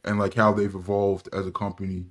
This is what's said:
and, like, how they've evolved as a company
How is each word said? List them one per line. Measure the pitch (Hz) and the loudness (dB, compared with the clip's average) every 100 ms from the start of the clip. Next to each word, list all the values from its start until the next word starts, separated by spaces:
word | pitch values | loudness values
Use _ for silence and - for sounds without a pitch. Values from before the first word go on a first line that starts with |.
and, | - 104 | -4 0
like, | 98 | 0
how | 117 107 | 4 4
they've | 104 101 | 4 0
evolved | 95 90 101 101 95 - | -4 -2 2 2 0 -4
as | 98 92 | -6 -4
a | |
company | - 101 92 95 92 90 | -4 -6 -6 -6 -6 -8